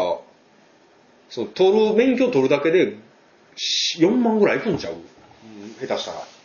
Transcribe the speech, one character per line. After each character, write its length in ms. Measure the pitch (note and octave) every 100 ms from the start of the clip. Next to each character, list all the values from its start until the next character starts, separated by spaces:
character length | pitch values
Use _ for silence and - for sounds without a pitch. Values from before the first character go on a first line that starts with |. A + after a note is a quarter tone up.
| F2+ - - _ _ _ _ _ _ _ _ _ -
そ 140 | B2
の、 40 | G#2
取 400 | - F#3+ G#3+ G#3+
る、 40 |
免 220 | G#3 C4 B3
許 120 | B3
取 120 | D3
る 60 | C3
だ 120 | C#3+
け 100 | E3
で、 240 | F3 A2 - - _ _ _ _ -
し、 440 | - - - E3+
四 220 | F3 B3
万 160 | A3+ A3
ぐ 80 | F#3
ら 80 |
い 40 | B2
い 20 |
く 100 | A3
ん 80 | -
ち 80 | -
ゃ 40 |
う？ 40 |
う 20 | E2
ん、 920 | - - - - A2 G#2 G#2 A2 C3
下 80 |
手 80 | G2
し 20 | -
た 60 |
ら。 60 | D#2+ - -